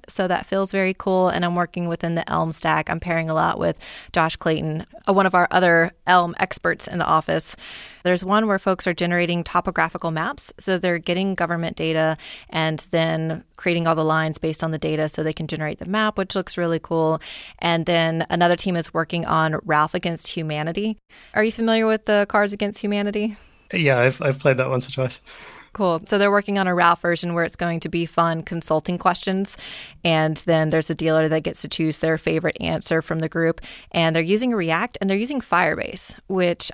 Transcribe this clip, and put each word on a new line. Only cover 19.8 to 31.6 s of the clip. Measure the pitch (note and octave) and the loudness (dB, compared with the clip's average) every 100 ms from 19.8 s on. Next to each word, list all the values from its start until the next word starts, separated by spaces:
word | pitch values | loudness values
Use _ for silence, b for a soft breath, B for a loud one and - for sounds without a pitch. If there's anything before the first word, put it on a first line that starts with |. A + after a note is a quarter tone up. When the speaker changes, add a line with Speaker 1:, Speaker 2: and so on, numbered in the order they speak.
| D3+ F3+ | 2 0
Speaker 1:
Against | F3 E3 - | -4 -4 -6
Humanity. | - D#3 D3+ D#3+ E3+ G#3+ G#3+ _ B B | -6 -4 -4 -4 -2 -4 -6 _ B B
Are | G#3+ | 0
you | A3 | 0
familiar | A3+ A3+ A3+ A3 | 0 2 2 2
with | A3 A3 | 0 2
the | G#3 G#3 | 2 2
Cards | G#3+ G3+ | 2 0
Against | G3+ G3+ G#3 | 0 -6 -4
Humanity? | G3+ G3+ G3+ G#3 G#3+ G#3 b b - | -2 -2 -2 -2 -4 -6 b b -6
Speaker 2:
Yeah, | F3+ D3 B2 | 2 4 4
I've, | B2+ C3 | 4 2
I've | C3+ C#3 | -2 2
played | D3 B2+ | 2 2
that | C3 | 0
once | B2+ B2+ | -2 -4
or | |
twice. | - B2+ - B B B B B | -4 -4 -6 B B B B B
Speaker 1:
Cool. | - F#3+ E3 - | -2 0 0 0
So | G#3 | 2
they're | G3+ | 4
working | G3+ G3+ G3+ | 4 2 0
on | F#3 | 2
a | |
Ralph | F3 E3+ E3+ | 4 4 4
version | F3 E3+ F3 | 2 0 0
where | E3+ | 0
it's | E3 - | -2 -2
going | F3 E3 | -2 -2
to | D#3+ | -2
be | E3+ E3 | -2 0
fun | - E3 E3 | 0 0 0
consulting | - E3+ - D#3 - F3 | -4 -6 0 0 0 0
questions. | F#3 F3 - F#3+ G3 - B B B B E3+ | 0 0 -2 -2 -4 -6 B B B B 0
And | D#3+ D#3 D#3+ - | 2 2 0 2
then | D#3+ D#3 | 2 4
there's | D#3+ D#3 | 2 0
a | D#3 | -2
dealer | D#3+ D#3+ D#3+ | 2 4 4
that | D#3+ | 2
gets | D#3 D#3+ | -2 -6